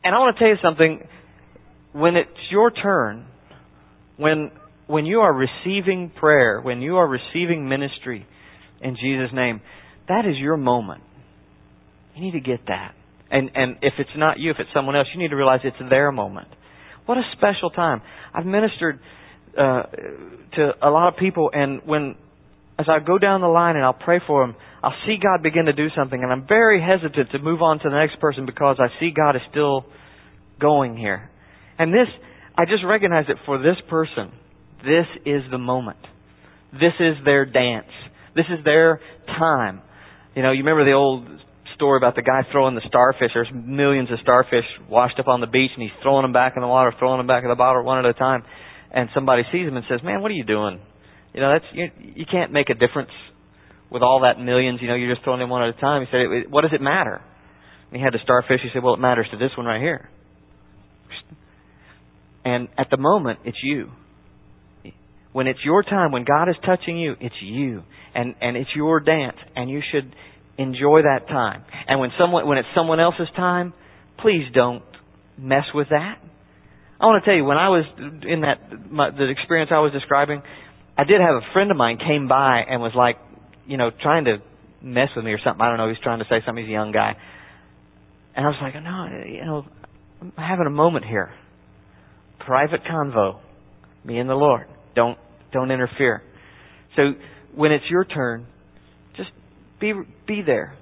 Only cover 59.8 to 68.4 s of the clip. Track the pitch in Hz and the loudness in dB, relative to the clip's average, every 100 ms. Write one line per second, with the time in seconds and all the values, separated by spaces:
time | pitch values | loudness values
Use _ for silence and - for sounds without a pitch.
59.8 | 151 160 - - _ _ _ _ _ _ | -4 -6 -12 -20 _ _ _ _ _ _
60.8 | _ _ _ - _ 156 _ _ _ _ | _ _ _ -20 _ -20 _ _ _ _
61.8 | _ _ _ _ _ _ 127 123 120 - | _ _ _ _ _ _ -4 -4 -4 -6
62.8 | 135 135 143 202 135 - 120 - 135 143 | 0 2 4 2 0 -6 -10 -8 -6 -6
63.8 | - 127 _ _ _ _ _ - _ _ | -8 -16 _ _ _ _ _ -20 _ _
64.8 | - _ _ - _ 131 131 131 147 185 | -20 _ _ -20 _ -4 -4 -2 2 2
65.8 | 202 202 165 127 120 147 175 170 - 180 | 2 0 2 0 2 2 2 -2 0 -2
66.8 | - 170 160 - 120 - 98 120 139 104 | -2 -6 -6 -6 -10 -12 -10 -6 -6 -6
67.8 | 85 - - - 123 - | -14 -20 -12 -8 -8 -6